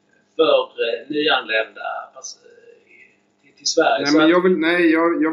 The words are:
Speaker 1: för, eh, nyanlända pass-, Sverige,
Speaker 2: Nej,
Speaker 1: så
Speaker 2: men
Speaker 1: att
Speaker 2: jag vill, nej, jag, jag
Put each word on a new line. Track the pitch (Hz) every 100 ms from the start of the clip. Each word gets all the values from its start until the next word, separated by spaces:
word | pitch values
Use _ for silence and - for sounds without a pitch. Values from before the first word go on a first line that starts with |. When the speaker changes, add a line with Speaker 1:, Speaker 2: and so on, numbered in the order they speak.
| _ _ _ -
Speaker 1:
för, | 151 135 - 120
eh, | 117 120 139
nyanlända | 147 151 127 113 110 107 - - - -
pass-, | - - - - - - - _ - - _ _ _ _ _ - 165
Sverige, | 143 139
Speaker 2:
Nej, | 143
Speaker 1:
så | 151
Speaker 2:
men | 160
Speaker 1:
att |
Speaker 2:
jag | 180
vill, | 185 170
nej, | 160 175 170
jag, | 160 170 147
jag | 156